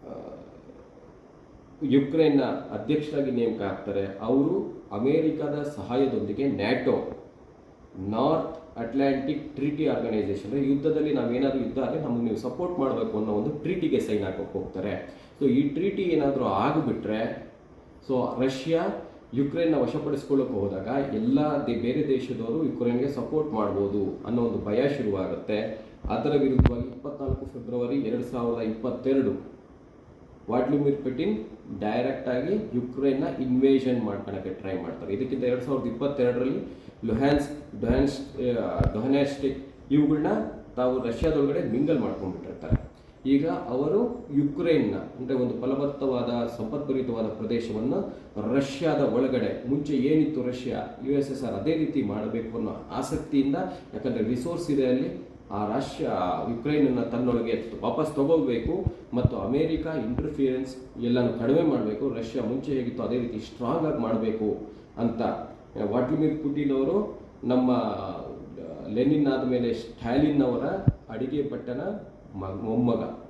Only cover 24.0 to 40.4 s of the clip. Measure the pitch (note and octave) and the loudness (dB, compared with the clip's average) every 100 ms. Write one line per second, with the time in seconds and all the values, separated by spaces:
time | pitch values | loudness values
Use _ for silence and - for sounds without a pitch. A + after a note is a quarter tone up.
24 | F#2+ - G#2+ A#2+ A#2 G#2+ G2+ G#2+ C#3+ C#3+ | 0 -4 -2 0 2 0 0 2 2 2
25 | A2 G2 F#2+ F2 - G#2+ A2 - - - | 0 0 -2 -4 -2 -2 -2 -6 -12 -10
26 | - A2 D3 C#3+ C3+ B2+ - A#2+ C3 C3+ | -2 0 2 4 4 6 6 4 -6 -8
27 | C#3+ C#3+ C3+ B2+ C3+ B2+ A#2 B2 B2 C#3 | -10 -8 -4 -4 -4 -12 -6 -4 -2 -2
28 | A2 A#2+ A#2+ C3 A#2 A#2 A2 A2 B2 A2 | 0 -2 -4 -4 -2 0 -2 -2 -4 -2
29 | C3 C3+ A2 F#2 - - - - - - | 2 2 2 -2 -8 -18 -20 -20 -20 -20
30 | - - - - - A#2+ C3 C#3+ C#3+ - | -20 -20 -20 -20 -2 0 2 2 2 2
31 | B2+ B2+ F3+ G#3+ - - - G2+ G#2+ A#2 | -2 -2 0 -2 -4 -14 -12 -4 -2 0
32 | C3 C3+ - B2+ D3+ G#3 G#3+ B2 A#2+ C#3 | 0 -2 -2 -2 0 -2 0 -4 -4 0
33 | C#3 C3+ C#3+ - B2+ B2+ C3+ C3+ B2 A#2+ | 0 2 -2 -2 0 4 6 6 4 0
34 | G#2+ G2 G2 G2 F#2+ - F#2+ F#2 F2 D#2+ | 0 -4 -6 -6 -6 -8 -4 -4 -4 -8
35 | - G#2 C3 C3 B2 B2 C#3+ C3 A#2 A2+ | -6 -4 -2 0 0 0 0 -2 -2 -2
36 | C#3+ C#3+ B2 B2 B2+ F3+ - - - - | -2 2 2 2 0 -2 -6 -12 -18 -8
37 | A2+ A2+ C#3 D3 - - - G#2 A#2 B2+ | -2 2 4 4 0 -8 -12 -6 0 4
38 | C#3+ - - - B2 A#2 G2 - - G#2+ | 4 0 -10 -4 0 0 0 2 2 2
39 | B2+ C#3 C#3 - C3+ - - - - C#3+ | 2 4 2 0 -2 -4 -10 -18 2 4
40 | D3 D3+ E3+ G#3+ | 4 4 2 0